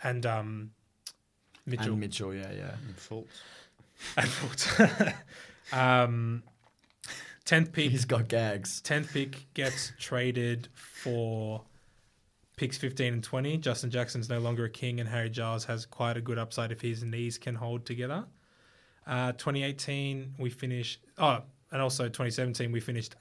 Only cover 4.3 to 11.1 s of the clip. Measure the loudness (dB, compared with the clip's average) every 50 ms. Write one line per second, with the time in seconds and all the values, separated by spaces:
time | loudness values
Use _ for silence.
4.3 | 2 -2 -4 -4 -2 -2 0 4 8 8 8 8 8 6 2 2 0 -6 -10 -18
5.3 | -18 -18 -18 -20 -20 -18 -8 0 2 6 8 8 10 8 8 6 4 2 2 0
6.3 | 0 -2 -6 -10 -20 _ _ -20 _ _ _ _ _ _ -14 -12 -12 -12 -14 -16
7.3 | -16 -8 0 4 6 6 6 4 2 2 2 4 4 4 2 4 2 2 2 4
8.3 | 2 2 4 2 0 -2 -4 -4 -6 -4 -2 0 0 0 0 0 -2 -2 -2 -2
9.3 | -4 -10 -14 -10 -4 -2 -2 -2 -2 -2 -6 -6 -8 -10 -6 -2 0 0 2 2
10.3 | 2 2 2 0 0 -2 -4 -8 -14 -18 -18 -16 -12 -8 -4 -2